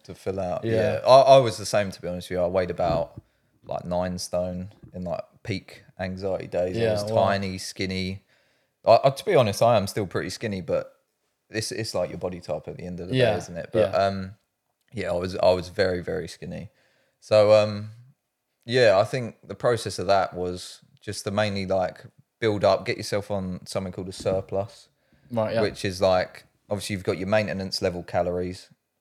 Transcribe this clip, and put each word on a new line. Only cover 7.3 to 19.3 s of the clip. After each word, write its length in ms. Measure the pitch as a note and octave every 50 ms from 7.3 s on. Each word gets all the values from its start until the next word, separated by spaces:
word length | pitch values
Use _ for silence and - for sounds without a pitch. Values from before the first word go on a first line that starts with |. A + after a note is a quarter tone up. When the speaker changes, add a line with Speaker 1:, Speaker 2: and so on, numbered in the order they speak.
| G2 G2 G2 F#2+ F#2 F#2
Speaker 1:
skinny. 640 | - - - - G2 F#2 F#2+ F#2 F#2 F#2 F#2 G2 - _ _ _ _ _ _ _ _ _ _ _ _
I, 160 | - A2+ A#2 -
I, 60 | C#3
to 140 | C3+ - -
be 100 | A3 F#3+
honest, 260 | C#3+ A#2+ G#2 G2 -
I 160 | A#2 A#2 A#2+ G#2+
am 80 | G2
still 220 | F#2+ - A2+ G2+ E2+
pretty 240 | - G#2 D#2 F2+
skinny, 300 | - - A#2 A2 G2+ F#2
but 320 | E2+ - F2+ D#2 - - _ _ _ _ _ _ _ _ _ _ _ _
it's, 200 | - A2 A2 -
it's 220 | - - A2 - -
like 160 | F#2+ F2+ -
your 80 | D#2+ F2
body 220 | E2+ F2+ F2+ E2+
type 280 | - - D2+ D#2 - -
at 100 | D#2 -
the 60 | -
end 140 | F2+ F2+ F2
of 100 | F2 F#2
the 60 | B2
Speaker 2:
Yeah, 180 | C3 B2 A2+ G#2
Speaker 1:
day, 40 | G2+
isn't 200 | - - E2+ E2+
it? 120 | - -
But, 200 | - F2+ F2 F#2 -
Speaker 2:
yeah. 40 | F#2+
Speaker 1:
um, 340 | G2 G2 G2 G2 F#2+ F#2+ G#2+ - _ _ _ _ _ _ _ _ _ _
yeah, 200 | - A2 F2 F2
I 20 | F2+
was, 220 | F2 F#2 F#2 F#2
I 160 | F#2 - F#2
was 180 | F#2 F2+ E2+ F2+
very, 320 | F2+ - F#2+ F#2 F2+ F2
very 260 | E2 F2 E2+ E2+ E2 -
skinny. 420 | - - - F#2 F2 - - - _ _ _ _ _ _ _ _ _ _
So, 320 | - - A2 G#2+ G#2 G#2 G#2+
um, 360 | G#2+ G#2+ G#2+ G#2 G#2 G#2+ A2 A2 - - - _ _ _ _ _ _ _ _ _ _ _
yeah, 320 | A#2+ A#2+ C3 B2 G#2+ F#2+ F#2+
I 60 | A2
think 320 | - - C3 A#2+ G#2+